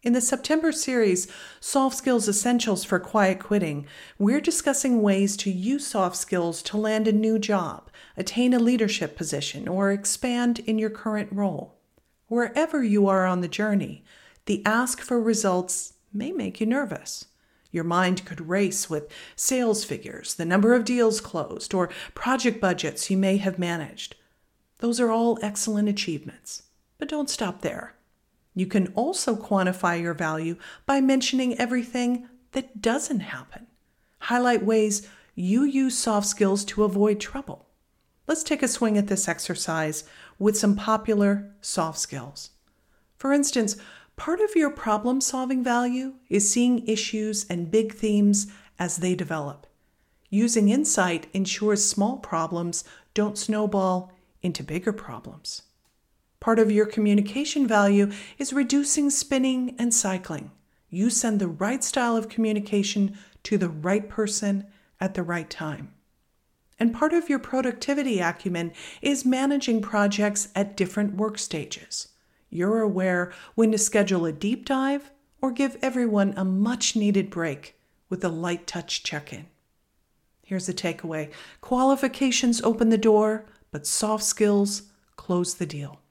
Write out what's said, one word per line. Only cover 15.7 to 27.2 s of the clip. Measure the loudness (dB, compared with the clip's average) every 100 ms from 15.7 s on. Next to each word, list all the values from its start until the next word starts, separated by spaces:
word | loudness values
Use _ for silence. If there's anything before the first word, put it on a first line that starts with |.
| -6 -8 _ _
may | -8 -6
make | -6 -6 -4
you | -2
nervous. | 0 -2 -8 -10 -14 -16 _ _ _ _
Your | -4
mind | 0 2 2 0 -4
could | -12 -2
race | 0 0 -2 -4
with | -6 -6 -18 -20 -6
sales | -2 0 2 0
figures, | -2 -8 -8 -14 -10 -6
the | 2
number | 4 6 6
of | 4
deals | 2 2 2
closed, | -4 -6 -6 -8 -4
or | -2 -2 -4 -14
project | -6 -2 2 0 2
budgets | 0 0 -4 -6 -2
you | 0
may | 2 2
have | 0 -2
managed. | -4 -4 -8 -12 -16 -18 _ _ _ _ _ _
Those | -2 0
are | 2
all | 4 2 2
excellent | -2 -4 -2 0 0
achievements, | 0 -2 -6 -8 -18 -16 -16 _ _ _ _
but | -6
don't | -4